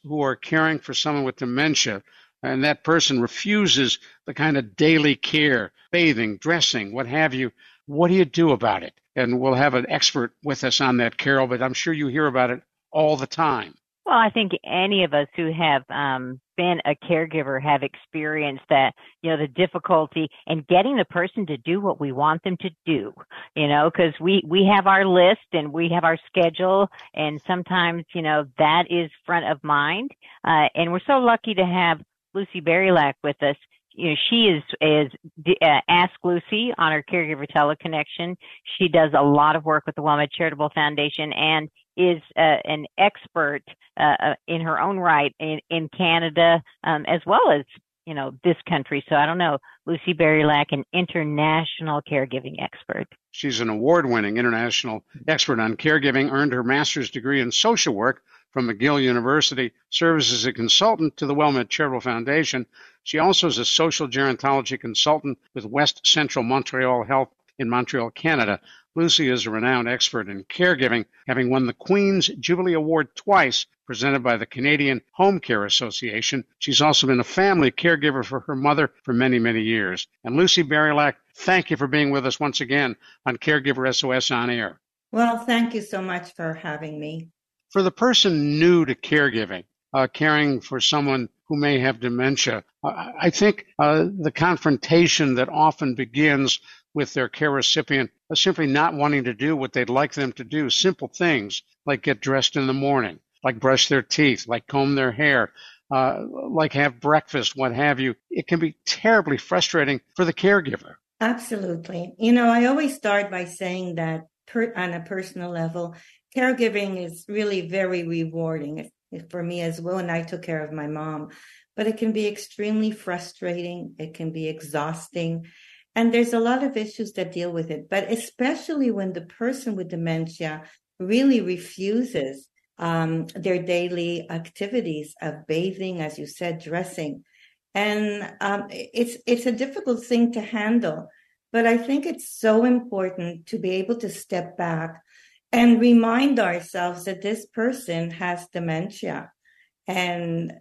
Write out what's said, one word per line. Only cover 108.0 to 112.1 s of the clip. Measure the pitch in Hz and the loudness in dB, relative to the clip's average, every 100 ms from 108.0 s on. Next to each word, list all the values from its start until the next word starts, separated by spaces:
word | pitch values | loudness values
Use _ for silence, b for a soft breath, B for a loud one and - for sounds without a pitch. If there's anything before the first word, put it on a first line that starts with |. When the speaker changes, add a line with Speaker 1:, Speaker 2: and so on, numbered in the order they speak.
| 131 113 - | -2 -4 -8
Speaker 1:
It | - - | -8 -2
can | 170 | -2
be | 160 - - | -2 -4 -8
terribly | - 220 226 156 135 | 0 4 4 2 -2
frustrating | - 180 - 165 139 135 - - | -2 -2 0 0 0 -2 -4 -2
for | |
the | 175 | -2
caregiver. | - 185 202 143 104 - - _ - | 2 2 2 0 -6 -10 -20 _ -4
Speaker 3:
Absolutely. | 226 240 - 214 185 170 - 170 175 | -2 -2 -6 -8 -6 -8 -8 -10 -12